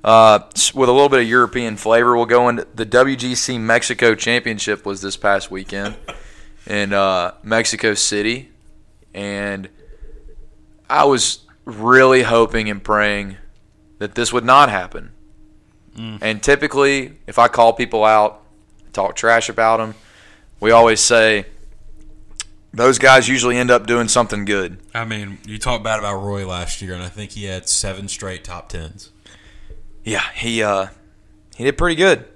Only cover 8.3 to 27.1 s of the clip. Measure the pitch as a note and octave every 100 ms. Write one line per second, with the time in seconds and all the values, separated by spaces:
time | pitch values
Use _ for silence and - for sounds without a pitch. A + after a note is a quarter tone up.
8.3 | B2 C3 _ _ - _ _ _ F#2 G2+
9.3 | G2+ G2+ G2 F#2+ _ - - - - -
10.3 | - - _ _ _ _ C#3+ C#3+ C3 -
11.3 | - _ _ - G#2+ A2 B2+ C3 C3 A2+
12.3 | A#2 A2+ A#2 G#2+ G2+ - G#2+ G#2 G#2 G2
13.3 | F#2+ - _ _ _ _ _ G#2 - A#2
14.3 | B2 A#2 C3+ C#3 G2+ F2+ - - - -
15.3 | - - _ _ _ _ - A2+ G#2 A2
16.3 | G#2+ - C#3+ D3+ C#3 C#3 C#3 C3 - -
17.3 | - A#2+ - A2+ A2+ A#2+ A2+ G#2+ A2 G#2+
18.3 | - _ _ _ _ - - G2 - A2+
19.3 | A#2 A2+ A2+ A2+ A2+ A2 G#2+ _ _ -
20.3 | _ _ - G#2+ A#2 A#2 A2 - A#2 A2
21.3 | G#2+ F#2+ - - - - - - - -
22.3 | - - - _ A2 B2 B2+ C3+ C3 A2+
23.3 | B2+ A#2+ B2 B2 A#2+ G#2+ A#2+ A2+ B2 A2+
24.3 | G#2 G2+ G2+ F2+ F2+ - A#2 A2+ A2 G2+
25.3 | G2 - G#2+ B2+ A#2 G#2+ A2 G#2 G2 G2+
26.3 | G2+ F#2 F2+ F2 - F#2+ F2+ F2+